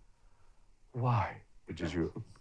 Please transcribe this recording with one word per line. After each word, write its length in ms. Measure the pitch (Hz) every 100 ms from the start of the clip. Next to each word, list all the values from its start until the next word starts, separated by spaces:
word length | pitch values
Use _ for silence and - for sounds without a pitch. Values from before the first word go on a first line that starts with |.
| - - - - - - - - -
"Why 460 | 123 123 113 - - - - -
did 180 | 85 85
you 200 | 85 82 - - -